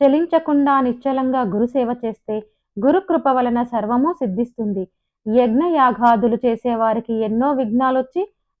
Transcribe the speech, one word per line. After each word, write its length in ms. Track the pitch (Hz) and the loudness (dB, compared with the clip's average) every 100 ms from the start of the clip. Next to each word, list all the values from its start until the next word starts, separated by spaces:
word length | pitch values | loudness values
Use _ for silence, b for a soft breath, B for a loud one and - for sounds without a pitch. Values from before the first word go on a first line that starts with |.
చలించకుండా 760 | 277 294 339 320 320 294 277 269 | 2 2 2 0 2 2 2 2
నిశ్చలంగా 600 | 247 247 277 262 262 262 | 0 -2 -2 -2 0 -2
గురుసేవ 560 | 226 208 240 262 240 240 | -2 -2 -2 0 -2 -4
చేస్తే 420 | 233 214 - 214 208 _ _ 202 254 | -6 -8 -8 -8 -10 _ _ -2 0
గురుకృప 420 | 359 381 311 - | 2 0 -2 0
వలన 340 | 254 247 240 | 0 0 -2
సర్వము 500 | 240 233 208 240 294 | -2 -4 -2 0 0
సిద్ధిస్తుంది. 760 | 349 240 185 240 - 214 196 185 _ _ _ 214 | -2 -4 -4 -6 -6 -6 -4 -8 _ _ _ -2
యజ్ఞయాగాదులు 1080 | 233 240 240 349 311 254 240 240 226 233 240 247 | 0 2 2 0 2 2 2 2 4 2 0 -2
చేసేవారికి 680 | 226 247 226 226 220 226 | -2 -2 -2 0 -2 -4
ఎన్నో 380 | 220 220 220 269 | -4 -2 0 0
విఘ్నాలొచ్చి 800 | 269 233 240 262 262 262 349 415 _ _ _ | 0 -2 0 0 0 -2 -6 -6 _ _ _